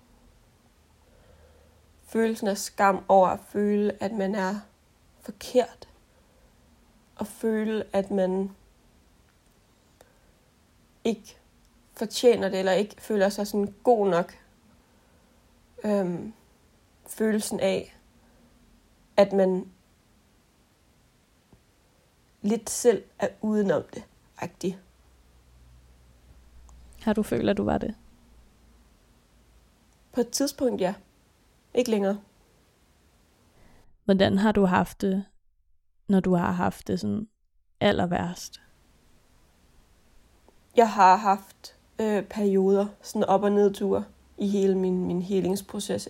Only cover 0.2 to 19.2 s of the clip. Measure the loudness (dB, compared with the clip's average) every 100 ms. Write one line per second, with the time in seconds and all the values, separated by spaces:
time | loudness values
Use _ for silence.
0.2 | _ _ _ _ _ _ _ _ _ _
1.2 | -20 -20 -20 -20 _ _ _ _ -8 -2
2.2 | -2 -2 -4 -4 -8 0 2 2 4 4
3.2 | 6 2 -6 -4 0 0 0 -4 -6 -4
4.2 | -4 -2 -4 -6 -12 _ _ _ _ _
5.2 | -20 -16 -2 -2 -2 -6 -20 -20 _ _
6.2 | _ _ _ _ _ _ _ _ _ -12
7.2 | -12 -6 -4 -2 -2 -4 -4 -4 -2 -2
8.2 | 0 -2 -4 -10 _ _ _ _ _ _
9.2 | _ _ _ _ _ _ _ _ -20 _
10.2 | _ _ _ _ _ _ _ _ -6 -6
11.2 | -10 -20 _ _ _ _ _ -10 -8 2
12.2 | 4 4 0 -2 0 0 -2 -8 -6 0
13.2 | 0 0 -4 -4 -4 -2 2 2 2 0
14.2 | -2 -8 -20 _ _ _ _ _ _ _
15.2 | _ _ _ _ _ -8 -2 0 0 -4
16.2 | -10 -16 _ _ _ _ _ _ -20 -4
17.2 | -2 -2 -4 -4 -2 -4 -6 -18 _ _
18.2 | _ _ _ _ _ _ _ _ _ 2